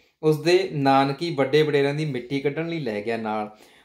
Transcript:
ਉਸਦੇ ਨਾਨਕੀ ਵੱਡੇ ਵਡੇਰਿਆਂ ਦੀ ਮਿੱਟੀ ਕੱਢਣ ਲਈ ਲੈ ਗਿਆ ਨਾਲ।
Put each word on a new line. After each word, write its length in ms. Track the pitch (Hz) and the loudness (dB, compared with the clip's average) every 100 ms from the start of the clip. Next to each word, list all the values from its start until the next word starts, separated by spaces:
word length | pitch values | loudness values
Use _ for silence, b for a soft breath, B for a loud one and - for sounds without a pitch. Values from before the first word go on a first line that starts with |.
| b b | b b
ਉਸਦੇ 460 | 156 147 160 185 196 | 0 2 4 2 2
ਨਾਨਕੀ 600 | 147 139 135 139 143 170 | 0 4 4 4 -2 -4
ਵੱਡੇ 280 | 139 127 147 | -2 2 2
ਵਡੇਰਿਆਂ 320 | 151 143 139 | 2 2 0
ਦੀ 100 | 147 | -2
ਮਿੱਟੀ 360 | 156 123 - 139 | -4 -6 -6 -4
ਕੱਢਣ 280 | 139 147 170 | -4 -4 -6
ਲਈ 120 | 170 | -6
ਲੈ 220 | 123 104 | -4 -4
ਗਿਆ 140 | 107 113 | -4 -4
ਨਾਲ। 400 | 110 107 104 - b b | -4 -4 -6 -12 b b